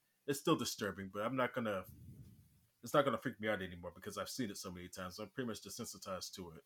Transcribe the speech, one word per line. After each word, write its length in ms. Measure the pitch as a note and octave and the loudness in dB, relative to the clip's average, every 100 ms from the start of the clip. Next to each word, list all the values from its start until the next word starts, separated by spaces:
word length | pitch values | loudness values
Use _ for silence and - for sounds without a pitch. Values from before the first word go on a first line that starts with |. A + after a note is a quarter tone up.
| _ _ - | _ _ -2
It's 120 | C#3 | 2
still 160 | E3+ D#3 | 6 6
disturbing, 540 | B2 - G#2 F#2 F#2+ | 4 0 0 0 -4
but 120 | G2+ | 0
I'm 120 | A2+ C3 | 2 4
not 200 | B2 B2+ | 4 4
gonna, 280 | A2+ F#2+ F#2 - - - - - - _ _ _ | 2 0 -2 -12 -14 -14 -16 -20 -20 _ _ _
it's 100 | A#2 | 4
not 120 | D3+ C3+ | 6 6
gonna 120 | A2+ | 4
freak 220 | C3 A2 | 0 0
me 60 | G#2+ | 2
out 140 | G2+ | 2
anymore 280 | F2+ F2 F2 F#2 | 0 -4 -8 -8
because 240 | G#2+ G2+ | -6 -4
I've 100 | F2+ | -2
seen 220 | - G#2+ | -2 -2
it 60 | F#2+ | -2
so 140 | F#2+ | -6
many 160 | F2 F2 | -6 -8
times. 300 | - F2+ F2+ | -6 -6 -6
I'm 120 | G#2 | -6
pretty 180 | - A#2+ | -4 -4
much 160 | G#2 | -4
desensitized 720 | G2 - A2 F#2+ - F#2 - - | -6 -6 -6 -6 -4 -4 -4 -6
to 160 | E2+ | -8
it. 120 | D2+ | -10